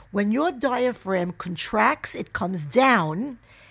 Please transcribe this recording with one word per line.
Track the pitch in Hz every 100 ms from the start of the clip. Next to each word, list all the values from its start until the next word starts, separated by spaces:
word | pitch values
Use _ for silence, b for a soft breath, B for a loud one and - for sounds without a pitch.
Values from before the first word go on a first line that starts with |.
| B
When | 202 208
your | 240 339
diaphragm | 254 269 247 247 226 190 185 180
contracts, | - 180 165 - 214 226 302 -
it | - -
comes | - 185 185 147
down | 233 269 226 156 160 277 240 B B B